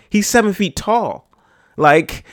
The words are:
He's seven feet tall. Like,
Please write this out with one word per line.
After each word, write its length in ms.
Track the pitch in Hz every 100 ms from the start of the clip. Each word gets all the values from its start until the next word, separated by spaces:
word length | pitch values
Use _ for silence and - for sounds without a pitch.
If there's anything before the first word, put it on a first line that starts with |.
| -
He's 200 | 208 202
seven 240 | 240 214
feet 240 | 190 190 -
tall. 520 | - 233 156 76 _ _ _ _ _ -
Like, 480 | 151 156 156 - -